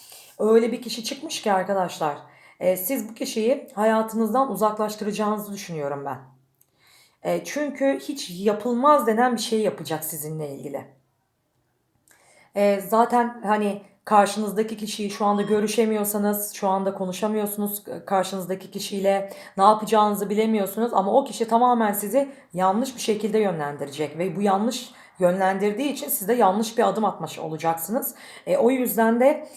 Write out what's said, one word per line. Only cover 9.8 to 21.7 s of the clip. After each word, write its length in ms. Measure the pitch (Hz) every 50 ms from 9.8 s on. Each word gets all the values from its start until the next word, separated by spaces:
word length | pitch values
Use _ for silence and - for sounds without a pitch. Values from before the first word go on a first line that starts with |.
| 160 - 160 151 -
sizinle 460 | - 170 156 - 156 160 156 151 143
ilgili. 360 | 139 139 - 147 139 135 131 - _ _ _ _ _ _ _ _ _ _ _ _ _ _ _ _ _ _ _ _ _ _ _ _ _ _ _ _ _ _ _ _ -
E, 240 | 202 202 202 202 196
zaten 640 | 196 190 220 220 240 233 240 240 240 233 226 - -
hani 360 | 196 214 208 208 202 196 - - - _ _ _
karşınızdaki 720 | - 220 208 202 196 - 208 214 202 185 202 220 220 220 -
kişiyi 340 | 214 214 - - 208 196
şu 140 | - - 220
anda 160 | 202 208 202
görüşemiyorsanız, 1120 | 202 - 214 208 208 214 - 247 226 220 220 208 202 208 - 208 202 208 208 208 208 - -
şu 140 | - 208 196
anda 260 | 190 196 190 196 190
konuşamıyorsunuz, 880 | - 190 185 180 - 226 214 214 214 208 202 208 214 208 208 202 - - -
e, 180 | - 170 -
karşınızdaki 640 | - 202 190 185 185 196 190 180 175 190 190 - -
kişiyle 640 | - 196 - - 208 190 190 196 196 196 196 - - - - - - 190
ne 60 | 190
yapacağınızı 680 | 208 214 214 214 208 220 214 214 208 208 202 202 190
bilemiyorsunuz 640 | 208 208 220 220 220 214 196 185 - 220 226 240 226
ama 200 | 196 190 202 214
o 100 | 269 269
kişi 240 | 262 - - 233 226
tamamen 460 | 233 233 247 247